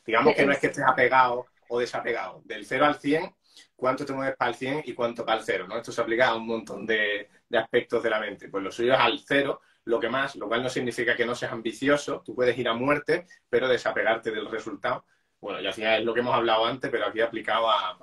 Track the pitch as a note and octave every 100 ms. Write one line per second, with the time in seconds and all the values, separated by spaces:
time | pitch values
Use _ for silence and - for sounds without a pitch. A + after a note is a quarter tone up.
0 | - A3 C4+ - C#3 C#3+ C#3 D3 C3+ C3
1 | B2 C3 B2+ A#2+ - _ - A#2+ A#2+ B2
2 | - A2+ F#2+ F2+ - A2 G#2 C3 D3 C#3+
3 | C#3+ D#3 F#3+ - _ - - _ B2+ C3+
4 | C#3+ C3+ C3+ C3 A#2+ A2+ C3 D3+ B2+ A#2+
5 | A#2 A#2 A2+ A2 A2+ F#2+ F2+ A#2 A#2 A#2
6 | A2+ A2+ B2+ A2+ A2+ A2+ G#2+ G2 G#2+ A2
7 | G#2 G2+ - _ _ A#2 - B2 - A#2+
8 | A2+ G#2+ G#2 F#2+ F2 G2 F#2+ - A#2+ -
9 | A#2 G#2+ - C#3+ C#3 - _ _ - A2+
10 | A2+ C3 C#3 - G#2+ A#2 C3 C3 B2 A#2
11 | A#2 A#2+ A#2 A#2+ A#2+ A#2+ A2+ - C3+ C#3+
12 | - - - A2+ B2 A#2 A#2 A#2 C3+ D3
13 | C#3+ E3+ F3 - _ A#2+ B2+ A#2+ A2 G#2+
14 | G#2 A2+ A2+ A2 G#2 A2 A2 G2 B2 C3
15 | - _ _ _ G2+ F#2 G2 F#2+ A2 A2
16 | A2+ A2+ B2 B2+ A#2 A2 A2+ C3 A2+ A2+
17 | G2+ G#2+ A#2 A2 A2 A2 A2+ G#2 G2 -